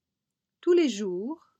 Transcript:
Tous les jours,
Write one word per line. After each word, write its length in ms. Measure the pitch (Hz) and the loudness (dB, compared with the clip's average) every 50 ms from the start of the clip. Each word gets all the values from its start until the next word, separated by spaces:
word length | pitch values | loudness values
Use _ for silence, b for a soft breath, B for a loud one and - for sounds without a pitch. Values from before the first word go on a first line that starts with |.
| _ _ _ _ _ _ _ _ _ _ _ _ | _ _ _ _ _ _ _ _ _ _ _ _
Tous 100 | - 339 | 0 2
les 160 | 359 349 320 | 4 4 4
jours, 580 | 254 202 196 214 190 175 185 214 269 330 - _ _ _ | 2 0 -4 -6 -6 -6 -6 -6 -8 -10 -12 _ _ _